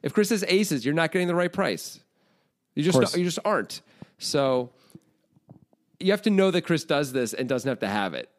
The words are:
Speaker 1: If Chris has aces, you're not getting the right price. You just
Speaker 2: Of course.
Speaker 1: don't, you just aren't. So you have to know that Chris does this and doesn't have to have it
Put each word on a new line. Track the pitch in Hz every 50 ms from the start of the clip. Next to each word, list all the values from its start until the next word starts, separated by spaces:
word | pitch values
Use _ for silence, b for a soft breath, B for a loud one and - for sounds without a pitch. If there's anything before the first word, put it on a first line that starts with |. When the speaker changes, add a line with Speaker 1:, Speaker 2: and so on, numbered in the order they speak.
| -
Speaker 1:
If | 143 -
Chris | 214 208 196
has | 233 190 196 -
aces, | 180 202 214 - 160 127 110
you're | 139 151
not | 165 165 208 -
getting | 185 180 175
the | 170
right | 175 180 175 -
price. | 196 185 127 92 - - - - - _ _ _ _ _ _ _ _ _ _ _ _ _ _ _
You | 139 151
just | 185 165
Speaker 2:
Of | 131
course. | 117 - -
Speaker 1:
don't, | 175
you | 175
just | 175 160 - -
aren't. | 208 208 147 101 - - - B B B B B B B
So | B - - - 143 139 135 127 127 123 123 b b b b b b b b b b _ _ _ _ _ - - - _ _ _ _ _ _ _ -
you | 185 185
have | 202 202 -
to | 226
know | 202 190 190 190
that | 180 175 -
Chris | - 170 147 -
does | - 151 143 151 131 127
this | 135 120 110 -
and | - 127
doesn't | 123 135 123 110 135
have | 123 -
to | 110
have | 98 101 104 98 92 73
it | 62 60 - _